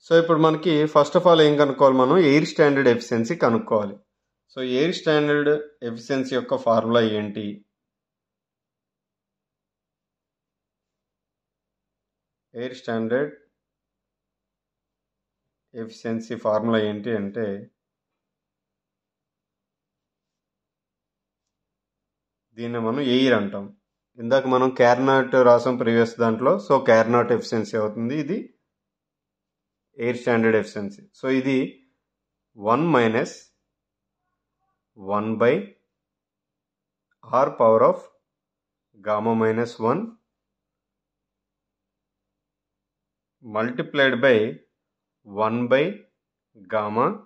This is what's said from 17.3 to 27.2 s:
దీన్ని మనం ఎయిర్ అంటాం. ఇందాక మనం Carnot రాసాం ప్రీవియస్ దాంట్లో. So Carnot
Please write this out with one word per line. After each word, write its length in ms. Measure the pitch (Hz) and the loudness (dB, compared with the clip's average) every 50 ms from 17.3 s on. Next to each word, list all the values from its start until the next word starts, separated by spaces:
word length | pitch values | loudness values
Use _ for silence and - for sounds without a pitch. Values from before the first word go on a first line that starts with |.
| 101 120 113 101 98 101 117 - _ _ _ _ _ _ _ _ _ _ _ _ _ _ _ _ _ _ _ _ _ _ _ _ _ _ _ _ _ _ _ _ _ _ _ _ _ _ _ _ _ _ _ _ _ _ _ _ _ _ _ _ _ _ _ _ _ _ _ _ _ _ _ _ _ _ _ _ _ _ _ _ _ _ _ _ _ _ _ _ _ _ _ _ _ _ _ _ _ _ _ _ _ _ _ _ 117 110 | -8 -8 -8 -8 -8 -10 -14 -20 _ _ _ _ _ _ _ _ _ _ _ _ _ _ _ _ _ _ _ _ _ _ _ _ _ _ _ _ _ _ _ _ _ _ _ _ _ _ _ _ _ _ _ _ _ _ _ _ _ _ _ _ _ _ _ _ _ _ _ _ _ _ _ _ _ _ _ _ _ _ _ _ _ _ _ _ _ _ _ _ _ _ _ _ _ _ _ _ _ _ _ _ _ _ _ _ _ -12
దీన్ని 220 | 117 117 120 120 113 113 | -10 -8 -8 -6 -4 -4
మనం 140 | 117 139 147 123 123 | -4 -4 -2 0 0
ఎయిర్ 200 | 127 131 131 120 107 | 2 2 2 2 2
అంటాం. 300 | 101 98 101 101 98 101 - _ _ _ _ _ _ _ _ 120 117 | 0 -4 -8 -12 -14 -16 -20 _ _ _ _ _ _ _ _ -12 -4
ఇందాక 220 | 117 127 135 127 131 127 | 0 0 0 2 2 2
మనం 140 | 127 127 131 127 - | 2 2 0 2 2
Carnot 560 | 123 120 123 123 135 135 135 135 127 127 135 131 127 120 | 4 4 4 4 2 2 2 2 0 2 2 4 6 6
రాసాం 280 | 120 117 120 131 127 120 127 | 6 6 4 -2 -4 -2 -2
ప్రీవియస్ 320 | 113 117 117 113 110 - - 120 | 0 2 2 2 0 0 -2 -2
దాంట్లో. 300 | 113 110 107 123 139 180 202 - | -2 0 0 0 0 0 0 0
So 140 | - 143 131 131 123 | 0 0 0 4 4
Carnot 400 | 113 110 113 120 120 120 | 4 4 4 4 2 0